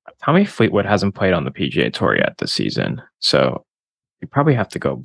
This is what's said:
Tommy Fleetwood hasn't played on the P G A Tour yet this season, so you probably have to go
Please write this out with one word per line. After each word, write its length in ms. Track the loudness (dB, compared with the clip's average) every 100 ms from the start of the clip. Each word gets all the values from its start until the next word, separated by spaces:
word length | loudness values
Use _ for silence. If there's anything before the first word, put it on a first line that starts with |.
| -20 -6
Tommy 200 | 0 2 2
Fleetwood 400 | 2 2 2 0
hasn't 300 | 0 0 0
played 180 | 0
on 120 | 0 -2
the 60 |
P 180 | -4 -2
G 120 | 0
A 80 | -2
Tour 260 | 0 0 2
yet 200 | 0 -2
this 120 | -4
season, 500 | -2 -2 -2 -4 -6 -12 _
so 440 | 0 2 2 -2 -10 _ _ _ _ _
you 60 | -4
probably 280 | 0 2 2
have 140 | 0
to 100 | -4
go 240 | -4 -6